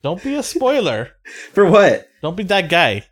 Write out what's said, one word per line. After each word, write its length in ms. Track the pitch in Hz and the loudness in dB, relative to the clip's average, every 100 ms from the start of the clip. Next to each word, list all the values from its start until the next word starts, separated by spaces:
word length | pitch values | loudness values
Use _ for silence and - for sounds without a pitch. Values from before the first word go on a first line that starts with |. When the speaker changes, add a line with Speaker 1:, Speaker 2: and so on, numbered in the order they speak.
Speaker 1:
don't 200 | 139 180 | -8 -8
be 120 | 269 | -6
a 80 | 285 | -6
spoiler. 680 | 247 - 254 285 180 110 123 _ - | -6 -4 0 0 -2 -4 -8 _ -20
Speaker 2:
<laughs> 200 | - - | -20 -6
For 140 | - 196 | 2 4
what? 380 | 208 190 110 - _ | 6 4 2 -6 _
Speaker 1:
Don't 160 | 151 175 | -10 -8
be 60 | |
that 240 | 190 196 165 | -2 -2 0
guy. 360 | 170 147 104 - | 0 0 -2 -10